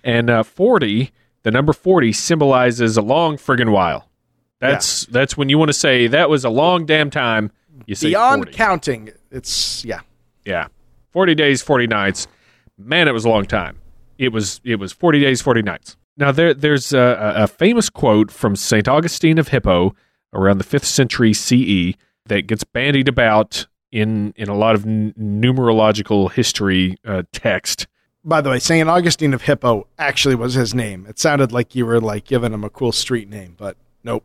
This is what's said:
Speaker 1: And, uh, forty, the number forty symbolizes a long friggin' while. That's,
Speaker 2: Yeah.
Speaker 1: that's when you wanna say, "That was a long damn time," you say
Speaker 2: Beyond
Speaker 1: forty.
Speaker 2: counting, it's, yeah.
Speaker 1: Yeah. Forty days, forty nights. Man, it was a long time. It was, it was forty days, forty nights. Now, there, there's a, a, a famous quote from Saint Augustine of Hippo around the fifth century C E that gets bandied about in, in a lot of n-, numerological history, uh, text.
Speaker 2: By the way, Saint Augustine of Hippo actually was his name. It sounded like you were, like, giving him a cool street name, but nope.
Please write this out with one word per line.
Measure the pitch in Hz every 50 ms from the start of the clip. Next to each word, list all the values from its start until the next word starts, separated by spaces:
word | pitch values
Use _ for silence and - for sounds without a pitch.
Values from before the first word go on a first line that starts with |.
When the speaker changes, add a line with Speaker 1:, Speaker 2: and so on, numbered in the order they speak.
| _
Speaker 1:
And, | 123 117 117 117 120
uh, | 120 113
forty, | 107 - _ - 185 247 247 190 135 104 101 113 135 - _ _ _ _ _ _
the | _ 113
number | 110 127 143 151
forty | 151 - _ 185 190 175 131 113
symbolizes | 107 - - - 170 156 147 139 131 127 123 123 117 120 120 113 107
a | 113
long | 101 107 135 160 170 160 151
friggin' | 139 - - 131 120 120 110
while. | 104 98 90 82 69 55 - _ _ _ _ _ _ _ _ _ _ _
That's, | 123 131 143 98 - - - - -
Speaker 2:
Yeah. | _
Speaker 1:
that's | 117 123 139 - -
when | 147 143 135
you | 143 151
wanna | 160 147
say, | 143 - - 147 127 123 120
"That | 113 120 156 175 147
was | 156 139 127
a | 120
long | 113 131 151 175 180 175 160
damn | 147 156 156 151 143
time," | - 151 127 117 113 110 107 104 _ _ _ _ 156 135 -
you | - 101
say | - 156 156
Speaker 2:
Beyond | 175 208 233 254 277 269 247
Speaker 1:
forty. | - -
Speaker 2:
counting, | - 226 208 185 160 - 156 127 110 107 110 104 _ _ _
it's, | 131 131 - - - - - - - - -
yeah. | 113 98 - - _ _ _ _ _ _ _ _
Speaker 1:
Yeah. | 101 92 82 76 - _ _ _ _ _ _ _ _
Forty | _ 175 190 180 160
days, | 151 151 143 139 123
forty | - - 143 123 120
nights. | 113 113 104 98 98 95 - - - _ _ _ _ _ _ _ _ _ -
Man, | 98 117 151 175 170 151
it |
was | 123 113 107
a | 117
long | 113 104 98
time. | - - 104 87 73 - - - - - - - _ _ -
It | 135 127
was, | 110 110 104 95 - - _
it | 123 113
was | 101 98 90
forty | - _ - 170 151 143
days, | 143 139 131 117
forty | - 139 120 117
nights. | 107 98 82 - _ - - _ _ _ _
Now, | 143 143 139
there, | 135 151 170 170 139
there's | 143 147 151 147 135 123 -
a, | 143 131 123 123 120 - 107 107 - 101
a, | 107
a |
famous | 98 - _ 160 208 240 233 208 -
quote | _ - - 117 107 107 110 -
from | - - - 113 101
Saint | 95 - - 117 107 107 123
Augustine | 135 151 165 165 - - - 160 160 165
of | 151 -
Hippo | - 127 - - 90 87 90 95 - _ _ _ _ _ _ _ -
around | - 95 98 101 95
the | 95
fifth | - - 139 -
century | - - - 135 117 - - 120 110
C | 107 - - - 123
E | 123 131 87 101 92 87 90 - _ _ _ _ _ _
that | - 107 101 90
gets | 95 110 101 -
bandied | _ _ 117 131 143 143 139 127 139
about | 123 131 120 113 107 107 107 - - - - _ _ _ _ _
in, | - 110 107 110 110 107 101 107 -
in | - 110 98
a | 101
lot | 101 107 113 110
of | 101 104
n-, | 110 110 110 107 107 101 113
numerological | 107 104 101 107 113 127 127 131 123 117 110 110 110 107 104 107 101 - 110 101 95 90
history, | - - 113 - - - 104 98 95 92 92 92 95 - _
uh, | 110 98 92 87 _
text. | - - - 113 95 92 - - - - - _ _ _ _ _ _ _
Speaker 2:
By | _ 156 165 156
the | 143 139
way, | 131 123
Saint | - - 165 160 160 160
Augustine | 170 180 170 170 - - 156 143 135
of | 120
Hippo | - - 143 - - 123 117 101 - _ _ -
actually | 156 143 131 - - 139 131
was | 117 117 127 123
his | 131 120 104 110
name. | 127 117 107 98 90 95 104
It | 110 -
sounded | - 160 147 139 139 113
like | 117 123 117 _ -
you | 127 120
were, | 113 117 117
like, | 113 110 104 104 -
giving | - 135 123 117 117
him | 110 104
a | 104 104
cool | _ - 131 117
street | 107 - - - 127 117 104 101
name, | 107 104 92 87 85
but | 85 104 98 90 _ _ _ _ _ _
nope. | 117 117 113 _